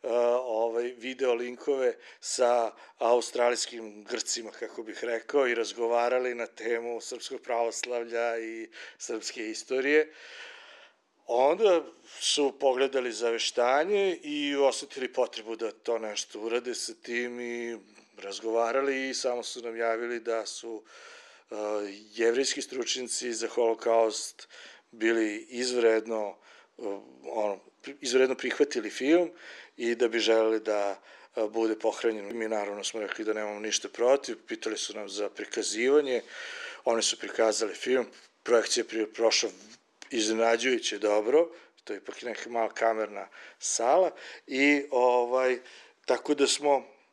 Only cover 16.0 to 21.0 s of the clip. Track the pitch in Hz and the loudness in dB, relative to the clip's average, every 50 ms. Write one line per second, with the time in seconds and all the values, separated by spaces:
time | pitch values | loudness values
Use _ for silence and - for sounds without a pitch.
16 | 110 110 104 - - - - 107 107 113 117 123 120 123 117 - - - 110 _ | -2 -6 -6 -8 -8 -8 -10 -8 -6 -2 -2 -2 -2 -4 -8 -6 -8 -10 -12 _
17 | _ - 120 120 123 123 120 123 123 120 120 120 117 117 117 107 98 101 _ - | _ -6 -4 -4 -4 -4 -8 -8 -8 -8 -8 -6 -6 -8 -10 -10 -14 _ _ -20
18 | _ _ _ - 98 98 98 98 107 110 113 117 117 117 120 135 139 139 135 135 | _ _ _ -14 -12 -12 -10 -8 -6 -2 0 2 2 2 2 0 0 0 -2 -2
19 | 135 135 127 - - 131 123 120 113 - - 127 117 117 113 113 117 113 113 113 | -2 -4 -4 -2 -2 -2 -2 -2 -6 -8 -10 -10 -10 -10 -6 -2 0 0 0 0
20 | 120 120 120 117 113 117 113 113 107 101 - - - 117 113 107 107 - - - | -2 -4 -6 -6 -4 -2 -2 -2 -4 -6 -10 -12 -10 -10 -12 -12 -12 -16 -20 -20